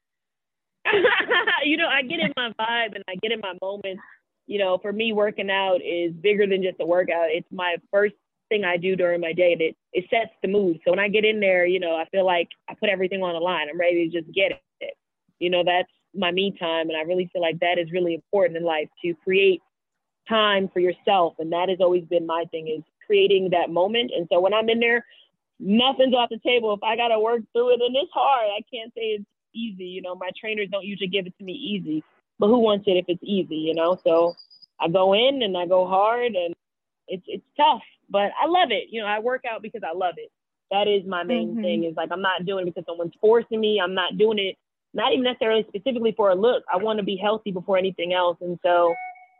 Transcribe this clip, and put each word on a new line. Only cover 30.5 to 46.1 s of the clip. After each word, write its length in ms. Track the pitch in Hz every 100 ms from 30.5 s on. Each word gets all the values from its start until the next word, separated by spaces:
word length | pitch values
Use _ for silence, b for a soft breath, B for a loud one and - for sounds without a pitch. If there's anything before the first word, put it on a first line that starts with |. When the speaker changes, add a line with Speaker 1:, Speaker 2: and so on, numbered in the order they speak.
| 214 196
Speaker 1:
don't 140 | 196
usually 240 | 190 196 196
give 180 | 196 185
it 80 | -
to 60 |
me 80 | 190
easy, 500 | 180 170 208 160 156 - _ _ _
but 100 | 208
who 100 | 247
wants 280 | 226 208 202
it 100 | 180
if 100 | 180
it's 140 | 175
easy, 340 | 180 202 151 156
you 180 | 156
know? 240 | 165 165 185
So 320 | 175 165 170 170 - _ - _
I 80 | 170
go 260 | 180 190
in 280 | 202 254 277
and 140 | 214 180
I 100 | 175
go 200 | 185 180
hard, 460 | 190 208 240 240
and 200 | 196 170 170 _ _ _ _ -
it's, 160 | 185 -
it's 180 | - - -
tough, 260 | 302 233 - _ _
but 200 | 202 202 -
I 60 | 294
love 240 | 359 320
it. 180 | 196 -
You 100 | 226
know, 60 | 208
I 120 | 214
work 240 | 226 247 240
out 120 | 220
because 200 | 208 220
I 100 | 180
love 200 | 175 185 160
it. 120 | 151 _ _ _ _
That 160 | 196 208
is 160 | 202 190
my 160 | 180
main 320 | 175 - 220 226
Speaker 2:
Mm-hmm. 60 |
Speaker 1:
thing, 220 | 185 170
is, 120 | 165 160
like, 140 | 160
I'm 80 | 175
not 220 | 196 175
doing 220 | 180 196 180
it 80 |
because 100 | 175 175
someone's 280 | 170 170 -
forcing 400 | 214 226 220 220
me. 200 | 214 208
I'm 120 | 180
not 240 | 190 175 180
doing 200 | 214 214
it, 180 | 190 - _ _ _
not 180 | - 247
even 120 | 262
necessarily 400 | 247 247 226 220 214
specifically 440 | 202 269 240 226